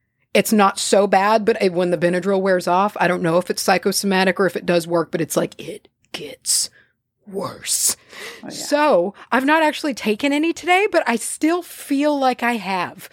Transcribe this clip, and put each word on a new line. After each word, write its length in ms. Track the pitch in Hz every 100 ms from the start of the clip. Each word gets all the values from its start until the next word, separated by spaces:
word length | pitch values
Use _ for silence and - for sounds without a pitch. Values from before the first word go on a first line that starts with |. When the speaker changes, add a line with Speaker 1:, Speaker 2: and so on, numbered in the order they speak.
| _ _ _
Speaker 1:
it's 180 | 214 -
not 280 | 214 196 -
so 280 | - 202 208
bad, 380 | 190 196 220 208
but 160 | 233
it, 100 | 196
when 180 | 175 180
the 60 | 170
Benadryl 440 | 175 180 185 196
wears 260 | 190 180 175
off, 300 | 180 202 -
I 80 | 175
don't 140 | 180
know 140 | 175 170
if 120 | 180
it's 120 | 202
psychosomatic 760 | - 185 202 190 202 190 190 185
or 60 | 185
if 80 | -
it 80 | 180
does 200 | 175 170
work, 260 | 170 160
but 100 | 170
it's 160 | 156 -
like, 220 | 175 -
it 280 | - - - _ _
gets 580 | - - - - - - - _ _ _ _ -
worse. 680 | 190 127 - - - - - _ - - -
Speaker 2:
Oh, 20 | -
yeah. 40 |
Speaker 1:
So, 640 | - - 294 302 196 180 - -
I've 140 | 254 269
not 180 | 320
actually 300 | 311 - 302
taken 400 | 226 214 214 285
any 200 | 285 330
today, 340 | 330 320 359 427
but 120 | 339 240
I 80 | 233
still 440 | - - 302 349
feel 560 | 339 - - 277 294 294
like 220 | 262 247
I 100 | 240
have. 560 | 233 185 185 160 185 -